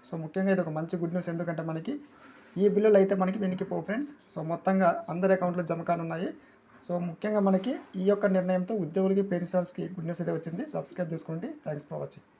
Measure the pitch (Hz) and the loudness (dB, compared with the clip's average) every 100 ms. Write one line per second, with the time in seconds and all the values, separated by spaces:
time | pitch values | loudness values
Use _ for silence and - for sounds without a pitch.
0 | - 165 156 190 196 185 165 156 160 175 | -10 -10 -6 -2 2 2 0 -4 -4 -4
1 | 165 180 175 170 170 160 160 160 190 294 | -2 -2 -4 -4 -4 -4 -4 -4 -6 -8
2 | - - - - - 175 202 202 214 196 | -10 -20 -20 -20 -10 2 4 6 6 8
3 | 190 196 185 196 185 185 185 175 165 226 | 6 4 0 0 -2 -2 -4 -4 -4 -6
4 | 294 - - 165 160 170 - 190 175 - | -6 -12 -12 -8 -6 -2 2 4 4 4
5 | - 170 185 185 180 175 165 165 170 170 | -4 0 2 4 2 -2 -2 -4 -2 -2
6 | 165 165 240 - - _ _ - - 175 | -2 -4 -6 -8 -20 _ _ -20 -6 -4
7 | 175 160 208 214 196 190 240 311 - 190 | -4 -4 0 4 4 4 2 -4 -6 0
8 | 190 202 202 190 180 180 180 220 156 190 | 2 4 4 2 2 0 0 -2 0 2
9 | 190 196 196 175 170 185 175 - 165 180 | 4 2 2 -2 0 -2 -2 -6 -8 -6
10 | 160 170 170 165 165 175 302 165 156 - | -6 -4 -4 -4 -4 -8 -6 -6 -8 -6
11 | 165 165 - 165 254 311 - 147 - 156 | -6 -6 -6 -8 -8 -10 -8 -8 -8 -10
12 | 143 - _ | -10 -12 _